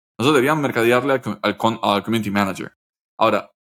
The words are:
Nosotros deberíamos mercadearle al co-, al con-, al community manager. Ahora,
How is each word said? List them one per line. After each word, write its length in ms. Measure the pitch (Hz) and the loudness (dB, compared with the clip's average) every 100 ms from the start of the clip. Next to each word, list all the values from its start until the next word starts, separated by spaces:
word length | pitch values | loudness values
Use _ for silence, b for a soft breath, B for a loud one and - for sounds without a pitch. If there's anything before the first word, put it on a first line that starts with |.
| _ - | _ -4
Nosotros 180 | 131 147 | 2 4
deberíamos 260 | 135 156 | 2 0
mercadearle 520 | 131 120 117 123 139 | -2 0 2 2 2
al 80 | 131 | -2
co-, 180 | 113 104 | -4 -4
al 160 | 104 98 | -4 -2
con-, 220 | 113 113 | -2 -2
al 180 | 104 101 | 0 0
community 300 | 107 113 104 | 0 -4 -2
manager. 400 | 101 98 90 - _ _ _ _ - | -2 -2 -4 -12 _ _ _ _ -2
Ahora, 320 | 110 101 - _ | 0 0 -4 _